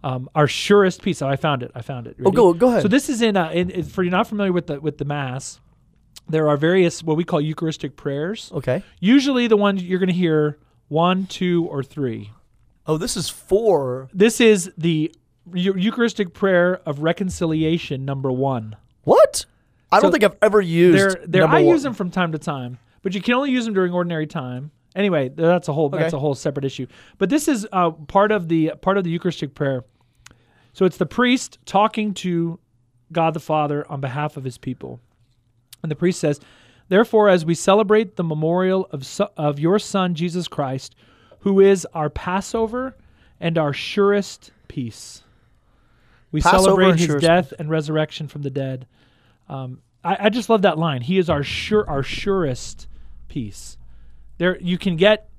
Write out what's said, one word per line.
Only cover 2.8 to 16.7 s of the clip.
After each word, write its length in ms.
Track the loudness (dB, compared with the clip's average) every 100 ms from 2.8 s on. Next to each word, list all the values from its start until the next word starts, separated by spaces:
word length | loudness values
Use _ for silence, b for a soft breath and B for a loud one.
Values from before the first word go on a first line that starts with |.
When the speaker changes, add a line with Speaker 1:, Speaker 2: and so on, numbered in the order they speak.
Speaker 1:
So 40 | 2
this 200 | 2 0
is 120 | 0
in, 160 | 2 2
uh, 120 | 0
in, 180 | -2 -2
in, 120 | -4
for 200 | -8 -4
you're 80 | -2
not 160 | 0 -2
familiar 240 | -2 -2
with 160 | -2 -4
the, 120 | -6
with 180 | -6 -6
the 60 | -6
Mass, 540 | -6 -6 -8 -12 -18 _ _ _ _ _ -20 _
there 180 | 0 2
are 80 | 2
various 460 | 2 4 2 0
what 140 | -4 -2
we 60 |
call 180 | 0 -2
Eucharistic 540 | -2 -4 -6 -6 -10 -10
prayers. 540 | -8 -6 -6 -8 -10
Speaker 2:
Okay. 300 | -8 -4 -4 b b
Speaker 1:
Usually 480 | 4 4 4 0 2
the 100 | 4
ones 260 | 2 0
you're 160 | -2 -2
gonna 120 | 0
hear 460 | 0 2 2 0 -4 _ _ _
one, 380 | 0 0 0 -4
two, 400 | -4 0 0 -2
or 160 | -6
three. 480 | -8 -6 -6 -6 -12 -20 _ _ _ _ -4
Speaker 2:
Oh, 100 | -4
this 200 | -2 -6
is 120 | -8
four. 800 | -10 -2 0 2 2 0 -6 -10
Speaker 1:
This 260 | 2 2 6
is 300 | 6 6 2 -4
the 360 | 0 0 -2 -6 _ _ -12
Eu-, 220 | -4 -2 0
Eucharistic 580 | -2 0 -2 -2 -6
prayer 460 | -2 2 2 2